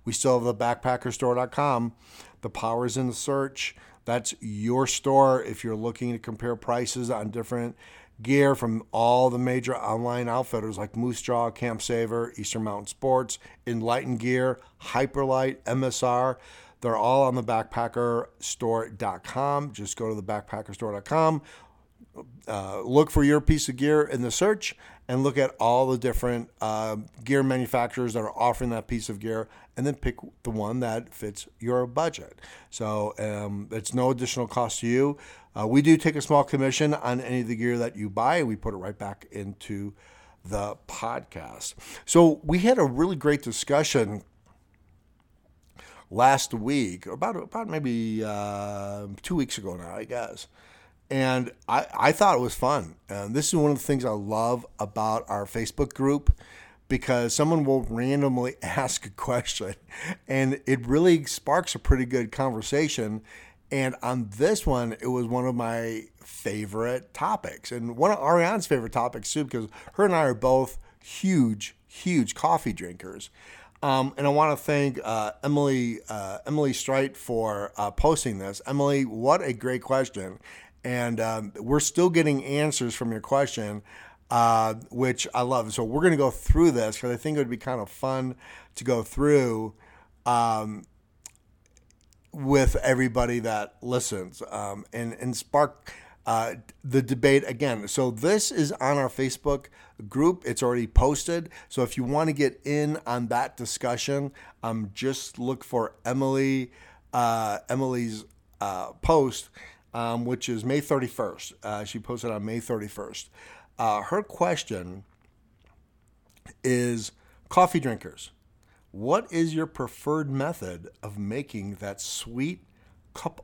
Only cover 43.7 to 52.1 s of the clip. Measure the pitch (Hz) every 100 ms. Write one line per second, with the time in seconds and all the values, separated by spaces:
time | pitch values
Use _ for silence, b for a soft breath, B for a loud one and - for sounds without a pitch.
43.7 | 143 151 135 104 104 - _ _ _ _
44.7 | _ _ _ _ _ _ _ _ _ _
45.7 | - B B B 95 127 135 - 113 113
46.7 | 143 101 90 - 123 190 175 - 220 214
47.7 | 160 135 117 113 107 107 104 104 101 101
48.7 | 101 101 101 101 98 - 170 131 - 95
49.7 | 87 87 95 113 120 113 - - b b
50.7 | b b b - 135 131 127 123 - -
51.7 | 127 - - 131